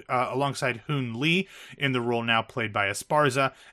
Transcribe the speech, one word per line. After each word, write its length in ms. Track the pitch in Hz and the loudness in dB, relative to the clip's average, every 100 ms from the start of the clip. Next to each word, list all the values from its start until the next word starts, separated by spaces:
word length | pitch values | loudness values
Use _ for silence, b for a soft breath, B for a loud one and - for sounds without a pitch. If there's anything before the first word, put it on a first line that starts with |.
| - | -2
uh, 220 | 127 120 | 0 0
alongside 520 | 127 139 - 131 113 - | 0 -2 0 -4 -4 -4
Hoon 320 | 143 123 113 | -4 -4 -2
Lee 280 | 156 180 190 B B - | 0 0 -2 B B -4
in 140 | 139 | 0
the 100 | 127 | 0
role 220 | 120 117 | 0 0
now 180 | 117 113 | 2 2
played 300 | - 127 110 | 0 -4 -2
by 160 | 104 98 | 0 0
Esparza 640 | 104 - 151 147 131 135 b b | -2 0 2 4 2 0 b b